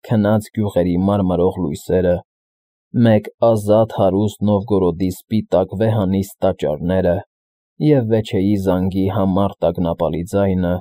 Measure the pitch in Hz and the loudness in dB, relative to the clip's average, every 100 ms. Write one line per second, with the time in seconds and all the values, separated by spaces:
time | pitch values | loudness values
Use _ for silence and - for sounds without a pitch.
0 | - 117 104 107 - - 104 - 90 87 | -2 0 2 0 -2 -6 -2 0 0 0
1 | 95 101 92 87 92 95 80 73 - 90 | 0 0 0 2 0 0 -6 -6 -2 0
2 | 90 87 - _ _ _ _ _ _ - | 2 0 -4 _ _ _ _ _ _ 0
3 | 117 107 - _ 117 110 101 107 110 - | 4 2 0 _ 2 2 2 2 2 0
4 | 98 95 107 - 104 104 110 101 92 80 | 0 2 -2 -2 0 0 0 0 0 0
5 | 92 92 _ 110 107 90 95 95 113 110 | -4 -6 _ -4 0 0 0 -2 0 0
6 | 95 98 95 - 98 95 76 73 82 95 | 0 0 -4 -2 -4 -2 -4 -4 -2 0
7 | 90 87 - _ _ _ _ _ 151 143 | 0 -2 -6 _ _ _ _ _ 2 2
8 | 110 113 107 104 98 101 95 90 92 95 | 2 -2 0 0 0 0 0 0 0 0
9 | 95 98 98 92 98 - 82 85 85 85 | -2 0 0 0 -2 -2 -4 -2 -4 -2
10 | 82 80 87 98 101 92 87 90 | -2 -4 -4 0 0 0 -2 -4